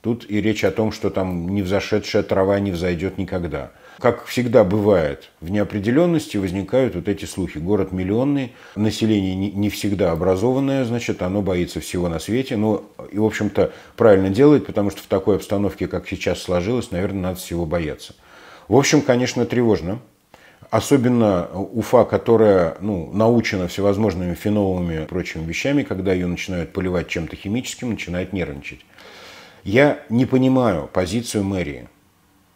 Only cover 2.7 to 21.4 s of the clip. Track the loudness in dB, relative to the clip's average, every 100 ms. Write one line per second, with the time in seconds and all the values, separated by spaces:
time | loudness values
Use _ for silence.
2.7 | -2 -2 -2 -4 -4 -6 -4 -6 -8 -10
3.7 | -16 -20 -2 0 0 -4 -4 4 6 6
4.7 | 4 4 4 2 -4 -14 _ -4 -2 -2
5.7 | -2 2 4 4 2 -2 -4 -2 -4 -2
6.7 | 0 0 -2 -4 -4 -6 -6 -6 -4 -2
7.7 | 0 0 -2 -2 0 0 -2 -4 -10 -12
8.7 | -2 -2 0 2 2 0 -2 -4 -2 -4
9.7 | -2 -4 0 0 0 0 2 2 0 0
10.7 | 0 -2 -4 -4 -4 -2 -2 0 0 -2
11.7 | -6 -6 -4 -2 -4 -4 -4 -2 -2 0
12.7 | 0 -4 -18 -8 0 0 0 -2 0 0
13.7 | -2 -10 4 6 8 6 6 6 6 2
14.7 | -2 -2 -4 -2 -2 2 0 0 -2 -2
15.7 | -2 -4 -6 -6 -6 -4 -4 -2 -2 0
16.7 | -2 -4 -4 -4 -4 -4 -6 -6 -6 -4
17.7 | -4 -4 -8 -14 -20 -20 -20 -20 -14 2
18.7 | 4 4 4 4 2 0 -2 -2 0 2
19.7 | 2 -2 -8 -12 _ _ -20 -20 _ -4
20.7 | -2 2 2 4 4 4 2